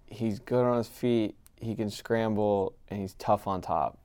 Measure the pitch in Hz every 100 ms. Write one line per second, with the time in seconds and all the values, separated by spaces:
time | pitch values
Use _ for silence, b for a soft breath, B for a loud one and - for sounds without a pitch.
0 | - 110 113 98 - 123 123 120 107 -
1 | 123 117 107 - - - 113 110 107 -
2 | - 117 110 107 104 101 95 - - 101
3 | 95 - - 104 - 92 82 80 71 -